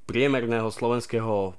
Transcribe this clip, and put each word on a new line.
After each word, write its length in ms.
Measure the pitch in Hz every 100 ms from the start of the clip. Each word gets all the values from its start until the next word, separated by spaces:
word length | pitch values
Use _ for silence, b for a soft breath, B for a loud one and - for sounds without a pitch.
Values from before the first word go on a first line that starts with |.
| -
priemerného 640 | 117 139 131 117 117 113
slovenského 880 | - 117 120 - 113 110 104 95